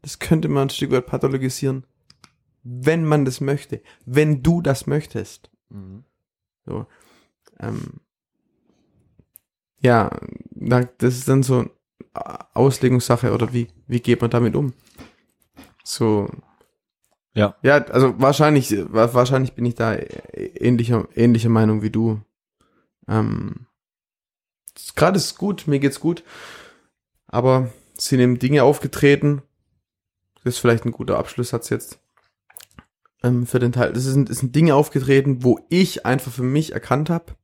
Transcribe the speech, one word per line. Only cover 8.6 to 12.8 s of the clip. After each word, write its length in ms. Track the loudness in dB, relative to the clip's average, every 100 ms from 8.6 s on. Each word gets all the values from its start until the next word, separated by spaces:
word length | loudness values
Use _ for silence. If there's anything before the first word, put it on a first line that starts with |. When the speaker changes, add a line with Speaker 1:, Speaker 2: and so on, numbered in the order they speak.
| _ _ _ _ _ _ _ _ _ _ _ _
Speaker 1:
ja, 300 | 2 2 0 -6 -14 -18 -20
da, 300 | -10 0 0 0 _
das 160 | -2
ist 140 | -2 0
dann 140 | 2
so 260 | 2 0 -2 _ _ _ -16 -14 -12 -16 -10
Auslegungssache, 760 | 2 2 2